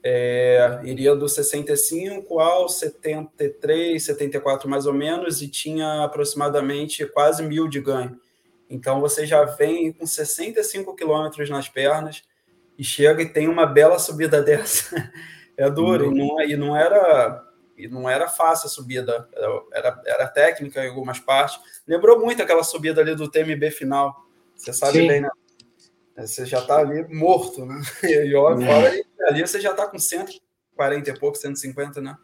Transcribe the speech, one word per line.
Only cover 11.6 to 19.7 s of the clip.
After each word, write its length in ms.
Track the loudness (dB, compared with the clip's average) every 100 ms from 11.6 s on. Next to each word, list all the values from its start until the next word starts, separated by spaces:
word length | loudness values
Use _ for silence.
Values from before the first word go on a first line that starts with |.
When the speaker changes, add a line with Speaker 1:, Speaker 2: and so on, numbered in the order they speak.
| -8
Speaker 1:
pernas 540 | -2 0 0 -4 -14 _ _ _ _ _ _
e 40 |
chega 380 | -8 4 6 6
e 80 | 0
tem 180 | 0 0
uma 200 | 2 6
bela 320 | 8 8 6
subida 420 | 0 -4 2 2
<laughs> 20 |
dessa. 680 | 4 2 2 -4 -4 -8 -10 -16 -20 -20 _
É 140 | -2 -2
duro, 380 | 2 2 2 2
Speaker 2:
Uhum. 60 |
Speaker 1:
e 40 | 0
não, 240 | 0 -2
e 160 | -2 -2
não 200 | -2 2
era, 680 | 4 4 6 4 4 -2 -18 _ _ _
e 100 | -16
não 220 | -8 -2
era 180 | -2 -2
fácil 420 | 2 2 2 -2
a 20 |
subida, 580 | -12 -8 -6 -4 -6 -6
era, 280 | -6 -4 -6 -8